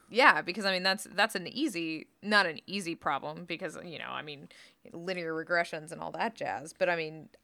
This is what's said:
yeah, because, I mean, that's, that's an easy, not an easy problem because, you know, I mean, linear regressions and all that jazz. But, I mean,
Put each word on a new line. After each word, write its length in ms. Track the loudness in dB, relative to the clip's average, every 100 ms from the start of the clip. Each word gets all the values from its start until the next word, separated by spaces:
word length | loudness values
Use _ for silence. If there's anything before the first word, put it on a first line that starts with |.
| -4
yeah, 320 | 6 8 8
because, 240 | 2 -2
I 80 | 0
mean, 100 | 2
that's, 220 | 2 0 -2
that's 200 | 2 2
an 120 | 2 -6
easy, 580 | -2 -2 -2 -4 -6 -10 _
not 240 | 2 4 4
an 140 | 0 -6
easy 280 | -6 -4
problem 500 | -2 0 0 -2 -8
because, 320 | -8 -6 -6 -8
you 140 | -10 -8
know, 100 | -6
I 120 | -6
mean, 260 | -8 -12 -16 -20 -20 _ -16
linear 400 | -10 -6 -4 -4
regressions 560 | -4 2 2 2 -2 -8
and 80 | -8
all 120 | -6
that 240 | -2 -2 -2
jazz. 360 | -4 -4 -6 0
But, 100 | 2
I 60 | 2
mean, 320 | 0 -6 -16 -18